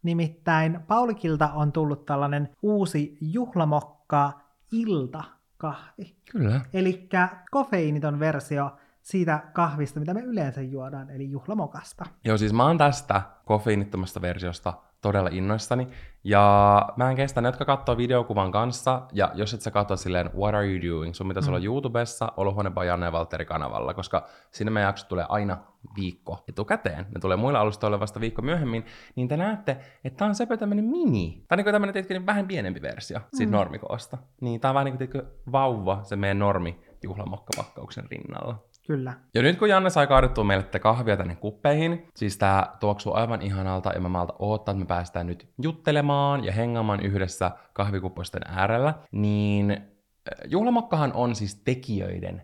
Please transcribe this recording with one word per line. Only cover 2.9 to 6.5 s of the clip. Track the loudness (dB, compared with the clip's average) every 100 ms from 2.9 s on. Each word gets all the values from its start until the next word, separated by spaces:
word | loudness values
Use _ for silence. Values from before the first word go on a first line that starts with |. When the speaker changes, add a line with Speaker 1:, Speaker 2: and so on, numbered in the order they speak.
| 0 -4 -4
Speaker 1:
juhlamokka | -4 -4 -2 0 2 0 -2 -20 _ 2 2 -2 _ _ _
iltakahvi. | -4 0 0 -2 -8 -14 _ _ _ -8 -8 -16 -18 -18 _ -8
Speaker 2:
Kyllä. | -2 2